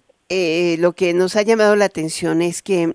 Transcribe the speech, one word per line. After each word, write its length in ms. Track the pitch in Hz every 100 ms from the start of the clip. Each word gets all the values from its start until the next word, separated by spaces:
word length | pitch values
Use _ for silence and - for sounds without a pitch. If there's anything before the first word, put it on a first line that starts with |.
| _ _ -
eh, 480 | 185 170 165 175 165
lo 120 | 175
que 220 | - 180
nos 240 | 175 185 214
ha 60 |
llamado 340 | 208 226 208 208
la 80 | 196
atención 560 | - 156 - 165 160
es 200 | 175 175
que 320 | - 185 165